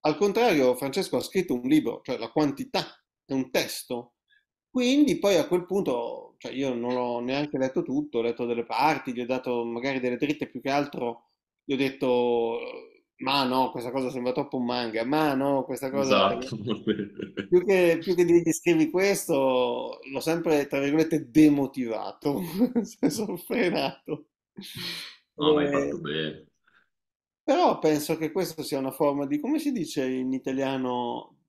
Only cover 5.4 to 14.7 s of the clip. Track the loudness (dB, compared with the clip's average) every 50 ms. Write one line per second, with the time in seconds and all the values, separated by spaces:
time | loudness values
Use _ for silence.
5.4 | 2 2 0 -2 0 -2 -2 -2 0 0 -2 -2 -4 -6 -8 -10 -14 -18 _ _
6.4 | -12 -10 -6 -4 -2 -2 -2 -2 -2 -2 -2 -2 -2 -2 -2 -4 -2 -2 -2 -2
7.4 | -2 -2 -2 -2 -2 0 -2 -4 -4 -2 -4 -4 -4 -2 -2 0 0 0 -2 -2
8.4 | -4 -2 -2 -4 -4 -4 -2 2 2 2 2 0 -4 -8 -6 -6 -4 -4 -4 -4
9.4 | -2 -4 -4 -4 -4 -4 -6 -4 -4 -4 -4 -2 -2 -2 -2 -2 -2 -2 -2 -4
10.4 | -4 -8 _ -8 -4 0 0 0 0 -2 -6 -6 -6 -6 -6 -8 _ _ _ _
11.4 | _ _ _ _ _ -4 -2 0 0 -2 -2 -2 0 2 2 2 2 2 2 0
12.4 | 0 -2 -4 -6 -8 -10 -14 -16 -18 -20 _ _ _ _ _ _ -2 0 2 2
13.4 | 2 2 2 2 0 0 -2 -6 -8 -4 -4 -4 -4 -4 -4 -4 -4 -2 -2 -2
14.4 | -4 -4 -4 -4 -2 -2